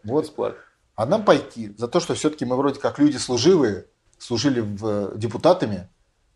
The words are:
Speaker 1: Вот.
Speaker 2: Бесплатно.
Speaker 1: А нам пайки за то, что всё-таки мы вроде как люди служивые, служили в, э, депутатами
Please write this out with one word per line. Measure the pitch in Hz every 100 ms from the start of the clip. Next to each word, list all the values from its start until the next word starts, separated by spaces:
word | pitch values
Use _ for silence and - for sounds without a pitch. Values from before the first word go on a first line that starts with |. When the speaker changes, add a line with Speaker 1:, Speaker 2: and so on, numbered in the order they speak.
Speaker 1:
Вот. | 107 143 -
Speaker 2:
Бесплатно. | - 110 - - _ _
Speaker 1:
А | - 117
нам | 220
пайки | 208 147 - 117 104 107
за | 120
то, | 175
что | -
всё-таки | 117 151 151
мы | 123 127
вроде | 139 135
как | 117 127
люди | 147 127
служивые, | - 120 147 185 120 92 - _ _ _
служили | - 110 143 120
в, | 104 101 110
э, | 104 98 110
депутатами | 117 - 151 135 117 92 90 _ _ _ _